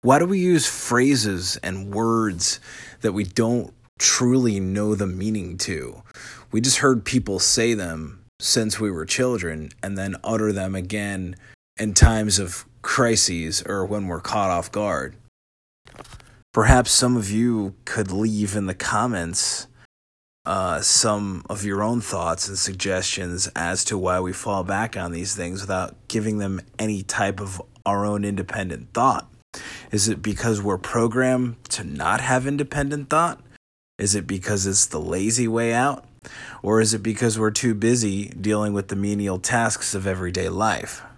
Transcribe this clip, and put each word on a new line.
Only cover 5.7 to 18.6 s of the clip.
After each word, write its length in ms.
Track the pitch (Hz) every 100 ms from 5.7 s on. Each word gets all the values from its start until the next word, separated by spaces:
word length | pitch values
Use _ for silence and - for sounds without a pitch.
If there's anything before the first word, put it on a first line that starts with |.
| 85 62 - - - - - -
We 80 | 110
just 180 | 123 -
heard 260 | 139 123
people 340 | - 127 - 95
say 360 | - - 117
them 460 | 110 87 80 76 - - _
since 400 | - 123 110 101
we 100 | 107
were 140 | 87
children 680 | 80 - 127 117 87 80 78 -
and 160 | 98 98
then 200 | 98 90
utter 260 | - 110 107
them 220 | 101 95
again 600 | 98 92 104 101 98 92 92 - - _ -
in 180 | 107
times 460 | 95 117 110 107 101
of 260 | 90 - - -
crises 800 | - - 120 110 - 87 80 80
or 240 | 87 98 95
when 220 | 104 95
we're 120 | 85
caught 300 | - 110 95
off 220 | 87 82
guard. 420 | - 104 78 67 - - _ _ _ _ _ - - - - - - _
Perhaps 380 | - 110 127 123
some 260 | - 127 123
of 140 | 101
you 460 | 107 120 113 98 -
could 260 | - - 98
leave 460 | 92 110 104 101
in 100 | 104